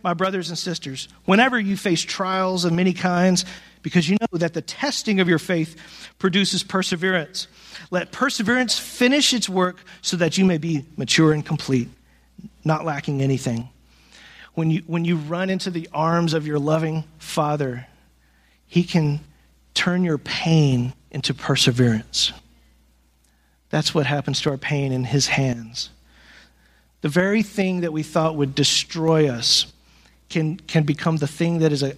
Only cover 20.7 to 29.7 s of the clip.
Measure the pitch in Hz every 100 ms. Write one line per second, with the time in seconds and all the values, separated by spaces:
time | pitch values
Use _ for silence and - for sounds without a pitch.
20.7 | 127 123 - _ 139 - 131 - 135 -
21.7 | 120 123 110 - - - - _ _ _
22.7 | _ _ _ _ _ _ _ _ _ -
23.7 | 151 151 156 131 143 135 131 156 139 -
24.7 | 147 139 131 123 139 131 - 135 120 113
25.7 | 117 - - _ _ - - - _ _
26.7 | _ _ _ 151 151 190 214 208 - 185
27.7 | 185 170 156 151 175 160 156 139 135 139
28.7 | - - 165 160 160 147 120 120 - -